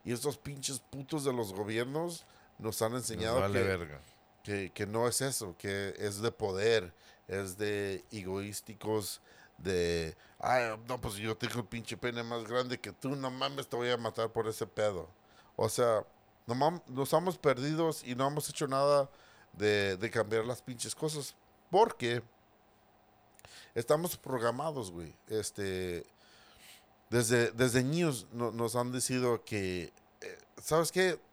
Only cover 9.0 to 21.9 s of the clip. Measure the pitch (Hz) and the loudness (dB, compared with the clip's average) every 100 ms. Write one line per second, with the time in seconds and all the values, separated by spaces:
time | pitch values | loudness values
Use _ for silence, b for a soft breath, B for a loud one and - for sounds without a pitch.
9 | 101 - B B B - 87 90 85 85 | -2 -10 B B B -8 -2 2 2 2
10 | 80 - B B - 127 117 110 117 123 | -2 -8 B B 2 2 2 -4 -6 -6
11 | 110 98 110 107 120 117 107 117 110 101 | -6 -4 -4 -2 -2 -4 -6 -8 -8 -6
12 | 127 120 117 120 110 123 127 123 107 - | -4 -4 -4 -6 -2 0 0 -4 -8 -8
13 | 131 139 131 127 135 139 139 120 120 120 | -6 -4 -4 -2 -4 -4 -6 -2 0 0
14 | 113 107 113 113 110 110 107 - 104 92 | 0 -2 -2 0 -2 -2 -4 0 0 0
15 | 82 - B B B - 110 - 120 107 | -8 -16 B B B 0 0 4 4 4
16 | - _ _ _ - 123 147 175 - 127 | 0 _ _ _ -4 2 2 2 -8 -4
17 | 135 160 180 160 147 123 143 156 165 147 | 2 2 2 2 2 2 0 2 0 0
18 | - 123 139 147 - - 143 135 143 143 | -6 0 0 0 -4 -4 0 4 6 6
19 | 135 B B B B 82 104 104 98 92 | 4 B B B B 2 4 6 4 0
20 | 107 113 104 113 113 120 - 120 117 - | 0 0 2 2 0 -6 -8 -8 -8 -4
21 | 156 151 135 - _ _ _ 190 226 | -4 -4 -8 -14 _ _ _ 6 6